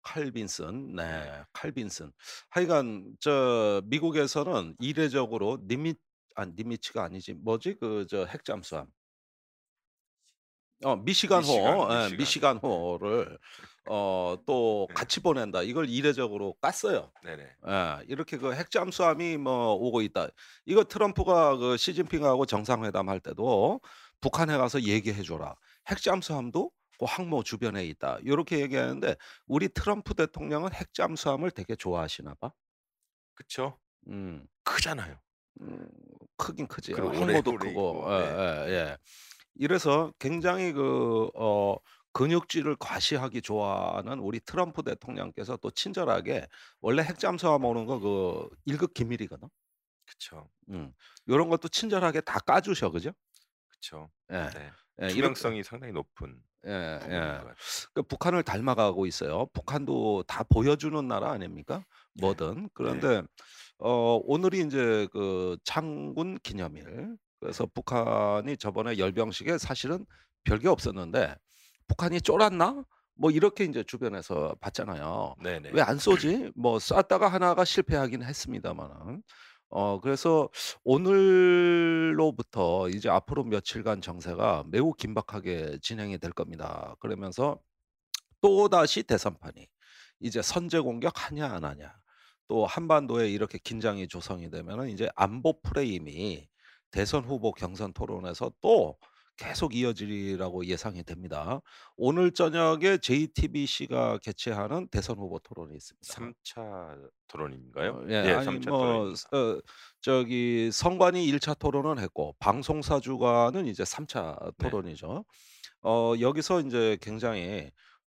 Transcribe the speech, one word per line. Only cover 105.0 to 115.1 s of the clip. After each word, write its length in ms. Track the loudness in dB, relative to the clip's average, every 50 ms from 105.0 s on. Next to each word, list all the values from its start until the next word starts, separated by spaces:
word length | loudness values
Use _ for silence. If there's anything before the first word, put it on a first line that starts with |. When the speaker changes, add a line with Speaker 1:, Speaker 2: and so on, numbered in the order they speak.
| -2 -2 -8 -8
Speaker 1:
후보 200 | -8 -10 -10 -10
토론이 380 | _ -14 -16 -14 -14 -14 -14
있습니다. 360 | -18 -18 -20 _ _ -18 -16
Speaker 2:
삼 220 | -14 -12 -12 -14 -14 _
차 540 | _ -16 -12 -12 -12 -10 -10 -12 -12 -14 -16 -18 -20 -20 _ _ _ -16
토론인가요? 640 | -10 -8 -8 -8 -8 -12 -18 -12 -6 -4 -4 -4
Speaker 1:
어, 120 | -4 -6 -6 -2
예, 60 | 0 2 4
Speaker 2:
예, 60 | 4 4
Speaker 1:
아니, 100 | 4 2
Speaker 2:
삼 160 | 0 -2 -4
차 100 | -2 0
Speaker 1:
뭐, 80 | 2 2 4
Speaker 2:
토론입니다. 440 | 4 2 2 0 -2 -4 -8 -6 -2 0
Speaker 1:
어, 240 | 2 2 2 0 -4 -8 -14 -20 -20 -20 -20 _ _
저기 720 | 0 2 2 2 2 0 0 0 0 2 2 2 2 0
선관위 520 | 0 2 2 2 6 6 6 6 6 4 2
일 120 | 2 2 2
차 160 | 0 -2 -4
토론은 480 | _ -2 0 0 0 0 0 -2 -2
했고 320 | -4 -4 _ -4 -6 -6 -6 _
방송사 580 | 2 2 2 2 0 -2 -2 -2 0 2 2 2
주간은 680 | 2 -2 0 2 4 6 6 6 6 4 2 0 -4
이제 180 | -4 -2 -4 -4
삼 240 | -4 -4 -8 -10 -6
차 280 | -6 -6 -4 -4 -8 -8 -10 -12 -6 -4
Speaker 2:
네. 100 | -4 -2
Speaker 1:
토론이죠. 540 | -2 -4 -6 -6 -12 -10 -10 -8